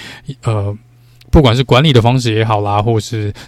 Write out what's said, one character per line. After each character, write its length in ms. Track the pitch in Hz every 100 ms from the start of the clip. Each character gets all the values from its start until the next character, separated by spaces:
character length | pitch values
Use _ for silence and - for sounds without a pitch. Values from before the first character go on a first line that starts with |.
| - - - 143
呃， 360 | - 107 101 104 _ _ _ _ -
不 100 | 170
管 140 | 135 117
是 80 |
管 180 | 135 123
理 120 | 160
的 80 | 123
方 180 | 113 127
式 140 | 120
也 100 | 107
好 160 | 110 107
啦， 220 | 101 101
或 180 | 110 113
是 340 | - 113 104 -